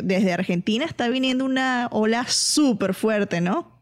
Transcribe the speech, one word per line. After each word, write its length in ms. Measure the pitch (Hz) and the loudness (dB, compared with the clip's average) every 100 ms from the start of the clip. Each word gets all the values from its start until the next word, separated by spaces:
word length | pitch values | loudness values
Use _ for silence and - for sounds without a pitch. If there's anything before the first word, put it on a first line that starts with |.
desde 300 | 180 190 190 | 0 2 2
Argentina 540 | 175 190 175 180 220 320 | 0 0 -2 0 -2 -2
está 240 | - 240 | -2 -2
viniendo 340 | 254 262 254 | 0 0 0
una 460 | 262 262 262 247 240 | 0 0 0 0 -2
ola 320 | 214 214 233 247 | 0 0 0 -2
súper 640 | - - - 285 226 196 | -2 0 2 2 2 -2
fuerte, 480 | 185 220 214 202 175 | 0 0 0 0 0
¿no? 320 | 175 277 - _ | 0 -2 -4 _